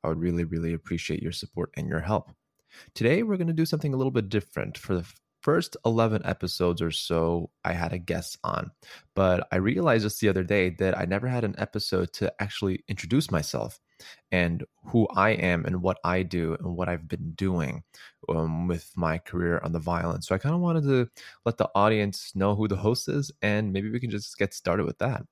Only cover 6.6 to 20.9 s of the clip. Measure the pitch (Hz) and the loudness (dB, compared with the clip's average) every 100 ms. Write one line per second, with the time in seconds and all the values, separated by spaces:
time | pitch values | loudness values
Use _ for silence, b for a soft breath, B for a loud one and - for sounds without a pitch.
6.6 | 90 85 82 80 - 82 82 85 82 _ | 2 2 0 -2 0 2 2 0 -2 _
7.6 | - 87 85 87 87 82 85 - - - | -4 -2 -2 -4 -4 -4 -4 -6 -4 -4
8.6 | - _ B B B - 95 90 - 92 | -6 _ B B B 2 4 4 2 0
9.6 | 98 156 170 117 107 - 107 95 90 104 | 2 2 4 4 2 2 2 2 2 2
10.6 | 92 80 95 90 87 98 123 123 110 - | 2 2 0 0 0 -2 0 -2 -2 -2
11.6 | 107 107 - 92 90 - 98 - 101 - | -4 -4 -2 0 0 -2 -4 -2 -6 -2
12.6 | 101 90 - 98 82 127 156 80 73 60 | -2 -2 -4 -8 0 0 2 -2 0 -4
13.6 | 57 - _ B B B _ 90 87 82 | -4 -8 _ B B B _ 2 2 0
14.6 | - _ - 120 104 - 101 110 90 87 | -6 _ 0 4 4 4 4 4 2 2
15.6 | - 92 90 92 87 92 90 90 82 80 | 0 0 0 0 0 0 0 -2 -2 -2
16.6 | - 85 90 85 80 - - 80 95 90 | -4 -4 -4 -4 -6 -8 -8 -2 0 0
17.6 | 73 - - B B B - 82 80 80 | -2 -6 -12 B B B -4 0 0 0
18.6 | 87 85 - - 82 82 - 90 87 85 | -2 -2 -6 -2 -2 -2 -4 -2 0 0
19.6 | 82 82 80 85 85 - - 95 139 170 | -2 -4 -2 -2 0 -4 -2 -2 0 0
20.6 | 175 165 143 | 0 0 2